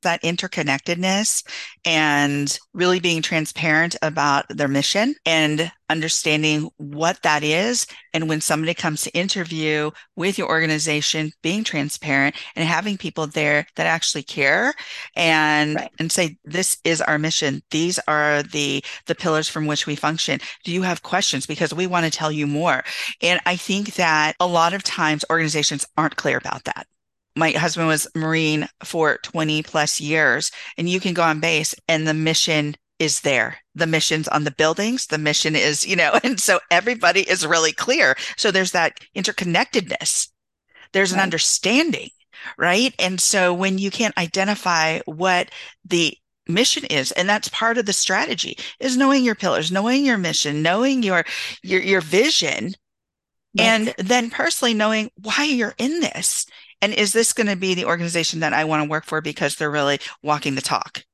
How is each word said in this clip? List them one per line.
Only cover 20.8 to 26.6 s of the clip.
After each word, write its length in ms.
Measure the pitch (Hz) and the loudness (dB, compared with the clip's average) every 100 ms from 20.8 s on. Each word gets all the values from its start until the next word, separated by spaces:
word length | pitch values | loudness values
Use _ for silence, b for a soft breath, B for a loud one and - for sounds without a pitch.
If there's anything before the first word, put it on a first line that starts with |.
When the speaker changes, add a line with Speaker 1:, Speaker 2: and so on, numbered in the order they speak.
Speaker 1:
have 220 | 185 170 | -2 -4
questions? 420 | - 190 202 139 - | -2 0 0 -2 -4
Because 260 | 151 165 | -2 -2
we 140 | 160 185 | -2 -2
wanna 240 | 180 165 | 0 0
tell 220 | 156 156 | -2 -2
you 160 | 151 147 | -2 -2
more." 360 | 147 170 131 - B B B | 0 0 0 -2 B B B
And 180 | 170 180 - | 0 2 0
I 120 | 180 | -2
think 360 | - 196 208 | -2 -2 -2
that 420 | - 170 156 151 - | 0 2 4 2 0
a 80 | 180 | 0
lot 260 | 175 170 | 4 2
of 80 | 196 | 0
times 420 | - - 156 151 - | -6 0 0 0 0
organizations 560 | 165 156 151 147 143 - - | 0 0 0 -2 -2 -4 0
aren't 180 | 156 - | -2 0
clear 220 | 151 131 | -2 -2
about 260 | - - | -4 -8